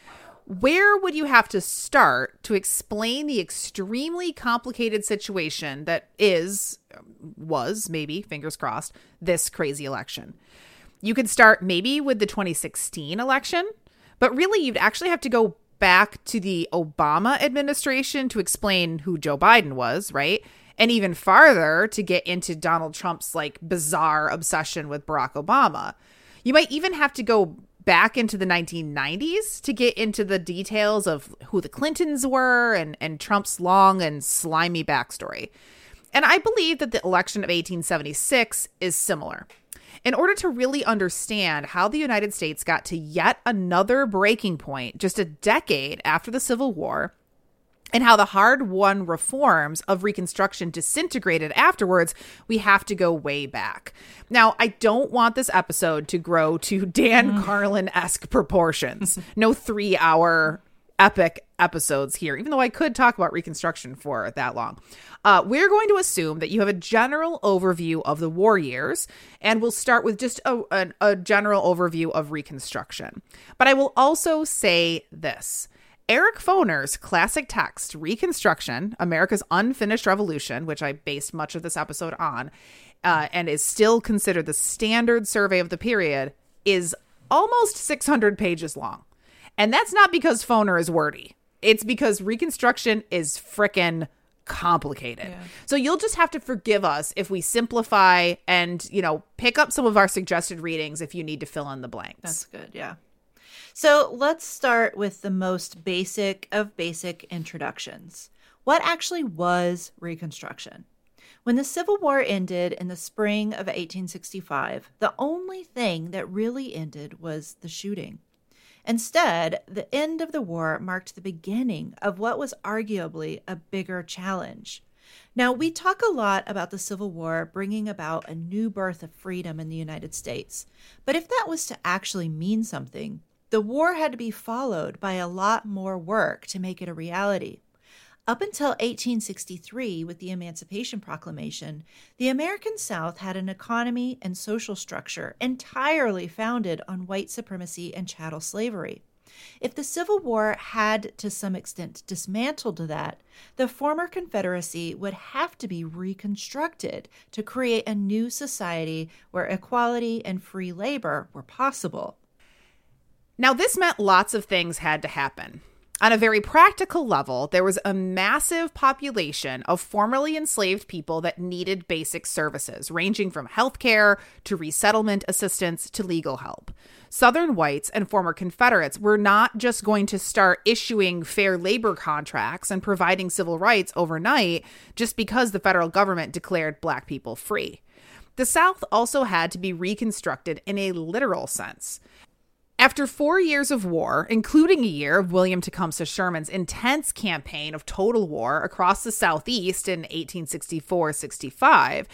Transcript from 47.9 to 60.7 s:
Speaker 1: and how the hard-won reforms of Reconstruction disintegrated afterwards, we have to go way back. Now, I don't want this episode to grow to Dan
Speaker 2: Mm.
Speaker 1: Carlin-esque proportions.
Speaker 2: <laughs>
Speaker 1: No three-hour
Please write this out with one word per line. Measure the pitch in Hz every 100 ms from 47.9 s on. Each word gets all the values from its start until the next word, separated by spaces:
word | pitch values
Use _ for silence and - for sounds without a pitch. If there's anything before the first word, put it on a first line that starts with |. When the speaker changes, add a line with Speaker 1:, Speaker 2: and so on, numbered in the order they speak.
Speaker 1:
and | 233
how | 240
the | 220 202
hard-won | 196 214 262 233 185 202 196 180
reforms | 165 - 262 285 170 147 156
of | - 190
Reconstruction | 208 202 185 - - - 175
disintegrated | 165 165 - 339 262 - 165 156
afterwards, | 180 302 370 185 185 170 - - - -
we | 226
have | 202 196
to | -
go | 196 180
way | 165 147 143 139
back. | 127 98 - - - - - -
Now, | 240 226 -
I | 233
don't | - 220 226 277
want | 247 233
this | 226 262
episode | 208 175 175 175 156 151
to | 175
grow | 170 170 156 160
to | - 190 185
Dan | - 240 233 240
Speaker 2:
Mm. | 202
Speaker 1:
Carlin-esque | 190 202 202 202 185 - 175 - -
proportions. | 262 170 190 165 147 131 214 196 - -
Speaker 2:
<laughs> |
Speaker 1:
No | - 220
three-hour | 240 - 208 208 185 165 160 170 165 156 156 _